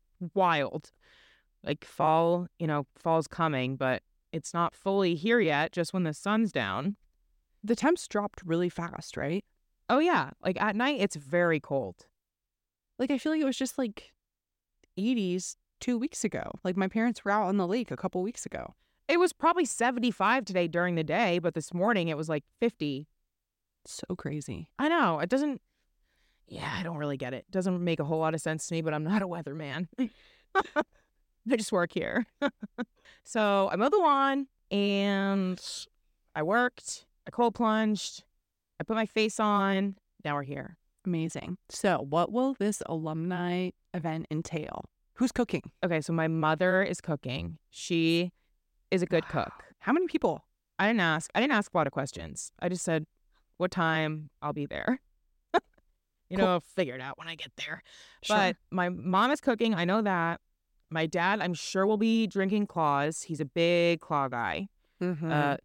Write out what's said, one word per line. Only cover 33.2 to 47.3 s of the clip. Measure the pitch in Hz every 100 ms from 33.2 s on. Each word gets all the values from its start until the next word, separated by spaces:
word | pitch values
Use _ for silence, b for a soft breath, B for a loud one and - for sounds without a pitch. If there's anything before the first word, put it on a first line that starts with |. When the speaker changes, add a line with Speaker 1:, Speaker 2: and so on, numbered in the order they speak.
Speaker 1:
So | - 226 208 196 190
I | 180
mowed | 262
the | 392
lawn | 320 277 269 269 269 _ -
and | 202 202 196 202 196 196 196 185 180 - - - _ _ _ _
I | 151
worked, | 156 226 247 - - - _ _ -
I |
cold | - 240 -
plunged, | 226 220 214 208 - - - _ _ _ _ -
I | 156
put | 220
my | 220
face | 220 214 -
on. | 214 202 196 196 196 196 _ _
Now | 151 147
we're |
here. | 135 139 - - _ _ 185
Speaker 2:
Amazing. | 165 165 - - 180 -
So | - 202 160 139
what | 160 170
will | 226 262
this | 269 208 - -
alumni | 160 156 160 175 180 175 175 185 - _
event | 180 160 160 -
entail? | 151 - 160 - - - _ _ -
Who's | 254
cooking? | - 240 170 - -
Speaker 1:
Okay, | 208 160
so | 147
my | 165 160
mother | 160 156 156 185 185
is | 196 175
cooking. | - 147 127